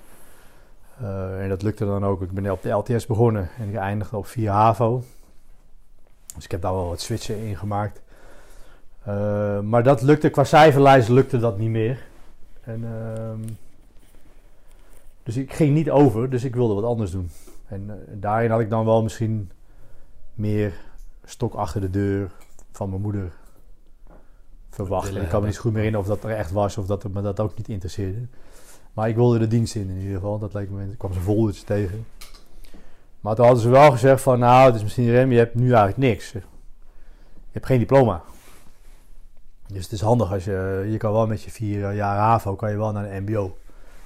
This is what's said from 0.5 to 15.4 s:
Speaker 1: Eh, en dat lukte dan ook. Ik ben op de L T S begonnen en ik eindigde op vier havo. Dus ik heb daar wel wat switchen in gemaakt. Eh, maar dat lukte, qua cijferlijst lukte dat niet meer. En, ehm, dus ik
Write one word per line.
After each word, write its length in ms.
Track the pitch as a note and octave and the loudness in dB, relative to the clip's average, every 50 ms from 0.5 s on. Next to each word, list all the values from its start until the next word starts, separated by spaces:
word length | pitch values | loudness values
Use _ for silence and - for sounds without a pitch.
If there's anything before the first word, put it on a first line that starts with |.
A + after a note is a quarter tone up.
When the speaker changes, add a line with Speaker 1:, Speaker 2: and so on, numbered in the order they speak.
| - - - - - - - - - C3+ | -20 -20 -20 -20 -20 -20 -20 -20 -16 -12
Speaker 1:
Eh, 420 | A#2 G2+ G2 G2 F#2 F#2 F#2+ F#2+ | -10 -8 -6 -6 -6 -6 -6 -6
en 80 | G2 G2 | -4 -4
dat 120 | G2 F2+ | -4 -2
lukte 240 | G2 G#2+ G2+ - A2 | -2 -4 -2 -2 -2
dan 200 | G2+ G2+ G2 G2+ | -2 -2 0 0
ook. 160 | G2 G2 F2+ | 0 -2 -2
Ik 100 | F#2+ F2+ | -4 -6
ben 200 | F#2+ G2 G2 G2 | -6 -4 -2 -2
op 100 | F#2+ - | -2 -2
de 80 | - A#2+ | -2 -2
L 120 | A2 G2+ | -2 0
T 120 | G#2 - A#2+ | 0 0 -2
S 80 | A2 - | -2 -2
begonnen 440 | - - G2+ A#2+ A#2 A2 G#2 F2+ D#2+ - A#2+ | 0 0 2 2 2 2 0 -4 -6 -8 -10
en 100 | A2 G2+ | -8 -8
ik 60 | G#2 | -6
eindigde 420 | G#2+ F#2+ G2 G#2 G#2+ F#2 - - | -4 -4 -4 -4 -4 -6 -6 -6
op 80 | G#2 F#2 | -8 -8
vier 240 | - - A#2 A2 G#2 | -8 -6 -4 0 2
havo. 540 | G2 G#2 A2 A2+ G#2+ - A#2+ A2+ B2 B2 B2 - - - - - - - - - - - - - - - - - - - - - - - - - - | 4 6 6 6 4 4 2 0 0 -2 -6 -10 -16 -20 -20 -20 -20 -20 -20 -20 -20 -20 -20 -20 -20 -20 -20 -20 -20 -20 -20 -20 -20 -20 -20 -18 -18
Dus 100 | D#2 - | -16 -10
ik 60 | - | -8
heb 100 | G2+ F#2 | -6 -4
daar 120 | F#2 F#2 F#2 | -4 -2 -2
wel 140 | F#2+ F2+ | -2 -4
wat 140 | E2+ E2+ - | -4 -6 -8
switchen 360 | - - A2+ G#2 - - A2 | -6 -6 -6 -6 -4 -6 -6
in 200 | G2+ A2+ G#2+ G2+ | -6 -6 -6 -6
gemaakt. 440 | E2+ G2 G#2 G2+ G2+ G#2+ G2+ - - - - - - - - - - - - - - - - - - - - - - - | -6 -6 -4 -4 -4 -4 -4 -8 -12 -18 -20 -20 -20 -20 -20 -18 -18 -18 -18 -18 -18 -18 -18 -18 -18 -20 -18 -18 -12 -8
Eh, 560 | G#2 G2+ G2+ G#2 G#2 G2+ G2+ G#2 G#2 G2+ G2+ | -6 -4 -2 -2 -2 0 0 0 -2 -2 -2
maar 240 | G2+ G#2+ A#2 A#2+ A#2 | 0 2 2 4 6
dat 180 | C3 C#3+ A#2 | 6 4 6
lukte, 280 | B2+ C#3+ D3+ D3 - C#3+ | 6 4 6 6 4 2
qua 140 | - C#3+ C3 | 4 2 2
cijferlijst 680 | - E3+ D3+ D#3 D#3+ C3 C#3 C#3 C#3 C3+ C3 A2 A2+ | 6 8 8 8 8 8 8 8 8 8 8 8 6
lukte 280 | B2 C3+ C3 - C#3 | 6 4 4 4 2
dat 200 | A#2+ A2 A#2 G2+ | 0 0 0 0
niet 120 | G2+ A2+ A2 | 0 -2 -2
meer. 340 | A2 A2+ A2 A2 C3 - - - - - - - - - - - - - | 0 0 0 0 -2 -4 -10 -14 -18 -18 -18 -16 -16 -14 -14 -14 -14 -14
En, 220 | - A#2 A2+ A2+ A#2 | -12 -12 -10 -8 -8
ehm, 560 | A#2 A2+ A2 A2 A2 A2 A2 A2+ A2+ A2 A2 A2 A2 G#2+ - - - - - - - - - - - - - - - - - - - - - - - - - - - - - - - - - - | -8 -8 -8 -10 -10 -8 -8 -8 -8 -8 -8 -10 -10 -10 -12 -14 -16 -18 -18 -20 -20 -20 -20 -20 -20 -20 -20 -18 -18 -20 -20 -20 -20 -20 -20 -20 -20 -20 -20 -20 -20 -18 -18 -18 -18 -18 -14 -10
dus 140 | A#2 A2 | -8 -6
ik 160 | C3+ | -6